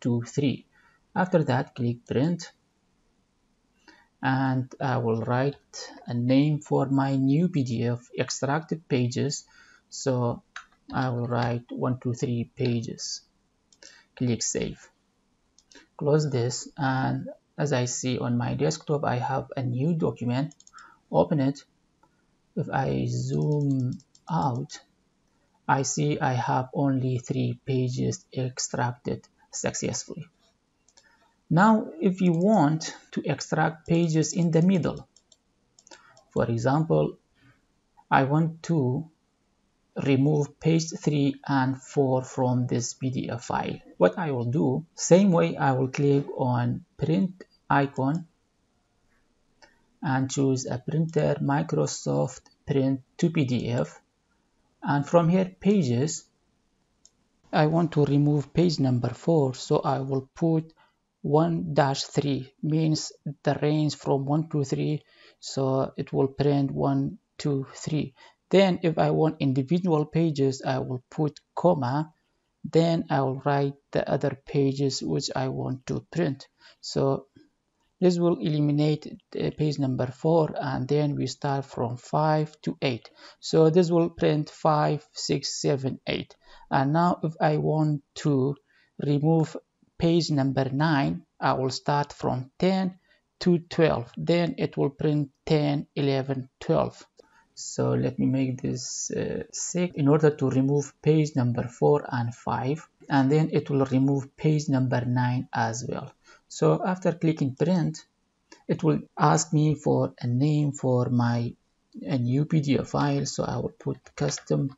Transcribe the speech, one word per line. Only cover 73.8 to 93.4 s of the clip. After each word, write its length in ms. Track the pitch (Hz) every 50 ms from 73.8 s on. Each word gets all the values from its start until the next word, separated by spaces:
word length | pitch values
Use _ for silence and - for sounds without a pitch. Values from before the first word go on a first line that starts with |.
| _ _
the 140 | - - -
other 300 | - - 139 147 143 139 - _
pages 560 | - - 143 139 135 131 139 143 135 131 -
which 300 | - 160 151 147 139 - -
I 140 | 135 131 131
want 380 | 135 135 131 131 131 127 -
to 180 | - 143 127 - _
print. 380 | - 160 175 156 131 131 - - _ _ - - - _
So 460 | - - - 147 135 135 135 - - _ _ - - _ _ _ _ _ _ _ _ _ _ _
this 200 | 185 180 180 175
will 180 | 175 170 175 -
eliminate 640 | - 170 151 147 147 147 147 147 151 156 151 147 - - - - _ _
the 220 | - - 160 147
page 260 | 139 - 151 156 139 139
number 300 | 139 131 127 127 127 127
four, 420 | - - - 160 165 170 156 147 - -
and 260 | 143 143 135 131 127
then 280 | 127 147 147 151 143 143
we 140 | 135 135 127
start 360 | - - - 147 135 139 135
from 320 | - - - 127 117 120
five 580 | - - - - 151 151 156 156 156 156 156 - _
to 140 | - - - -
eight. 260 | - 139 120 110 - - _ - - - - _
So 300 | - - - 160 160 160
this 200 | 156 185 180 165
will 200 | 175 170 165 170
print 400 | 165 - 170 160 151 151 151 -
five, 560 | - - - 160 151 151 151 151 151 147 - _
six, 460 | _ - - - 156 143 143 - - -
seven, 420 | - 151 147 135 131 135 - - _
eight. 300 | - 139 - - - - _ _ - - - - -
And 220 | - 143 135 139
now 280 | 151 165 175 175 - -
if 100 | - 160 160 -
I 160 | - 156 151
want 460 | 151 151 151 151 156 156 151 151 139 - _ _
to 400 | - - 156 143 135 127 139 143 - _ _ _ _ _ _ _ -
remove 540 | - 143 147 143 147 160 165 160 156 - - - - _ _ _ _ _ _
page 340 | - - 170 165 175 156 165
number 380 | 151 139 131 135 131 135 135 131
nine, 540 | 131 139 156 165 156 135 143 160 175 175 - _ _ -
I 140 | 185 143 131
will 160 | 135 131 131
start 420 | 127 - - - 147 143 143 -
from 380 | - - - 135 127 127 127 - _ -
ten 400 | 180 185 190 190 190 185 185 - _ _ _ _ _ _ _ _